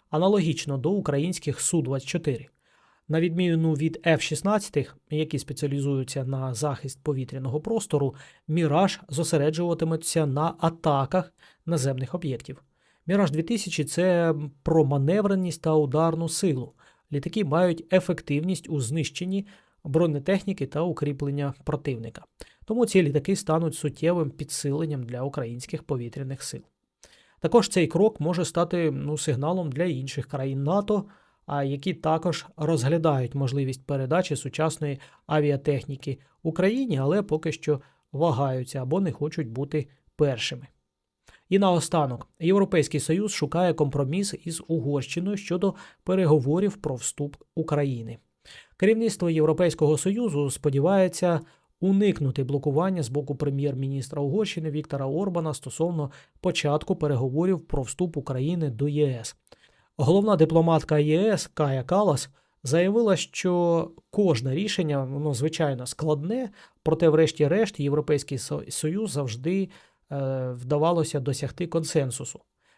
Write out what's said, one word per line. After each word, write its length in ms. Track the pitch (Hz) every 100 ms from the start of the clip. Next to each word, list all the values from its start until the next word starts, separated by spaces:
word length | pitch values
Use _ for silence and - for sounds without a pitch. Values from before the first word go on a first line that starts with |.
| _
аналогічно 680 | 151 185 208 160 143 143 135
до 140 | 147
українських 720 | 202 196 139 170 180 - -
Су 200 | - 170
двадцять 280 | 131 135 -
чотири. 380 | 170 156 120 - _ _ _ _ _ -
На 120 | 160
відміну 520 | 175 165 180 165 160
від 280 | 147 160 - 170
Ф 140 | 156
шістнадцятих, 760 | - 151 196 214 208 151 - - -
які 300 | 151 151 135
спеціалізуються 840 | - 131 147 139 139 135 131 139
на 300 | 131 135 131
захист 500 | 117 147 131 135 -
повітряного 580 | - 135 127 135 131 151
простору, 540 | - 226 - 147 139 - - _ -
«Міраж» 540 | 165 160 151 190 - -
зосереджуватиметься 1160 | 139 170 160 147 156 175 165 165 160 - 165 147
на 280 | 135 165 -
атаках 760 | 165 165 160 139 135 185 170 _ - _ -
наземних 500 | 165 131 131 131 175
об'єктів. 480 | 156 127 - 131 _ _ _ _ -
«Міраж 260 | 202 180
дві 120 | 151
тисячі» — 400 | 165 233 185 156 143
це 500 | - 185 175 165 156 147 -
про 220 | - 160 139
маневреність 760 | 143 139 196 202 190 180 -
та 140 | 165 156
ударну 540 | 143 151 165 160 165
силу. 440 | - 196 131 120 _ _ _ -
Літаки 340 | 143 - 220 165
мають 480 | 156 180 170 -
ефективність 760 | 185 185 160 - 143 175 185 -
у 100 | 151
знищенні 680 | 117 160 - - 180 196 196 - _ _
бронетехніки 800 | 156 151 170 147 143 190 196 185 131
та 160 | 147
укріплення 720 | 175 156 143 143 143 143 139 135
противника. 600 | - 143 143 120 117 - - - - _ -
Тому 200 | 226 226
ці 180 | 190
літаки 320 | 151 143 139 196
стануть 400 | - 160 165 -
суттєвим 560 | 147 - 160 175 147
підсиленням 720 | - 139 - 143 143 160 143
для 180 | 117 123
українських 640 | 139 143 117 120 - 156
повітряних 600 | - 131 120 139 131 135
сил. 180 | - 131 - _ _ _ - _ _ _
Також 300 | 175 240 196
цей 180 | 185 160
крок 320 | 175 214 -
може 260 | 151 175 175
стати, 460 | 170 170 175 160
ну, 260 | 139 143 151
сигналом 540 | - 127 147 185 160
для 120 | 131
інших 440 | 180 131 135 - -
країн 360 | 139 135 135
нато, 420 | 139 196 202 208 202 _ _ _ -
а, 180 | 143
які 300 | 139 139 190
також 520 | 156 156 160 175 - - -
розглядають 800 | 156 160 127 170 160 135 123 139
можливість 500 | 135 139 131 131 -
передачі 500 | 139 131 165 180 143
сучасної 640 | 131 - 156 156 147 135 - _ -
авіатехніки 920 | 156 147 139 151 139 - 135 - 131 _ _
Україні, 540 | 160 160 185 247 262 139
але 240 | 135 196
поки 300 | 208 156 -
що 300 | - - 143 - _ _
вагаються 720 | 139 165 127 139 127 123 139
або 180 | 127 180
не 120 | 185
хочуть 360 | 107 151 165 123
бути 400 | 120 139 151 135 _ _ -
першими. 520 | 147 120 - 123 131 _ _ _ _ _ _ _ -
І 100 | 196
наостанок, 680 | 196 170 165 170 139 123 - -
Європейський 600 | 165 196 196 175 139 151
Союз 320 | - 170 208
шукає 420 | - 143 165 180
компроміс 600 | 160 143 143 135 180 202 -
із 200 | 170 165 -
Угорщиною 720 | 165 127 143 127 175 185 202
щодо 380 | - 180 190 - - _
переговорів 720 | - 190 170 151 131 151 208 202
про 180 | 156 127
вступ 400 | - - 143 - _ -
України. 640 | 160 147 139 120 113 117 _ _ - - - -
Керівництво 520 | 190 226 226 202 175
Європейського 680 | 160 151 160 175 160 147 151
Союзу 520 | 190 208 233 147 143
сподівається 920 | - 147 135 156 196 185 - 180 160 160 _ _ -
уникнути 640 | 185 196 208 190 139 135
блокування 600 | 131 139 147 139 185 185
з 60 | 117
боку 260 | 139 143 139
прем'єр-міністра 840 | 143 139 143 131 135 139 - 147
Угорщини 500 | 139 190 202 - 156
Віктора 360 | 147 147 139 135
Орбана 460 | 151 196 170 160
стосовно 580 | 139 131 - 170 165 143 - _ _
початку 540 | 185 - 147 147 - 190
переговорів 720 | 151 131 131 139 180 180 -
про 140 | 139
вступ 360 | 120 - 180 160
України 520 | - 127 143 175 151
до 180 | 110 147
Є 200 | 147 143 120
С. 140 | - - _ _ _ _ _ -
Головна 380 | 135 190 214 185
дипломатка 640 | 156 160 165 160 - 151
Є 340 | 151 160 220
С 140 | 190 -
Кая 360 | - 143 135
Калас 460 | 127 185 208 135 - _ _ _
заявила, 520 | 131 160 185 220 226 180
що 760 | - - 185 175 175 170 165 - _
кожне 460 | - 196 120 131 139
рішення, 480 | 202 - 156 143
воно, 300 | 131 143 151
звичайно, 520 | 120 151 160 151 127 127
складне, 640 | - 160 151 160 247 233 - - _
проте, 260 | - 160 170
врешті-решт, 680 | 156 156 - 143 190 208 -
Європейський 580 | 143 147 151 147 - 135
Со-, 260 | - - -
Союз 420 | - 156 190 214
завжди, 580 | 139 131 110 147 196 185 - _ _ -
е, 400 | 143 135 135 127
вдавалося 680 | 123 123 147 160 170 151 147
досягти 480 | 127 135 143 - 170
консенсусу. 720 | 165 156 160 135 - 131 - _ _ _